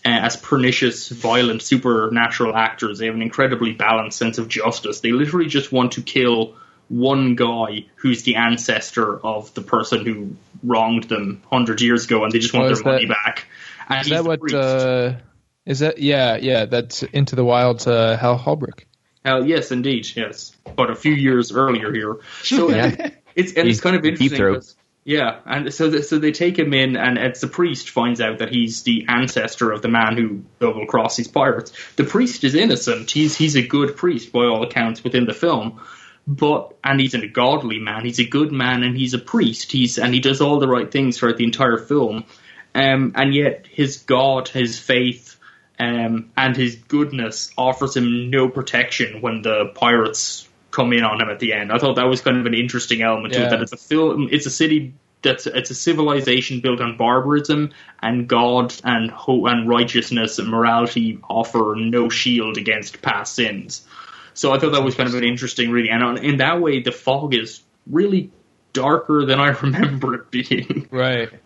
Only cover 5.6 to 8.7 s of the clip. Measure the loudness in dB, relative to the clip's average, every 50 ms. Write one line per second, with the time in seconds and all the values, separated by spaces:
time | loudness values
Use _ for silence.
5.6 | -2 0 0 2 2 0 -2 -6 -10 -2 0 2 2 4 4 2 0 -2 -6 -20
6.6 | -20 _ _ _ _ _ -2 0 2 2 2 2 2 2 2 2 2 0 0 -2
7.6 | -2 -4 -4 -10 -12 _ _ _ 0 0 0 2 0 0 0 2 2 2 2 0
8.6 | 0 -2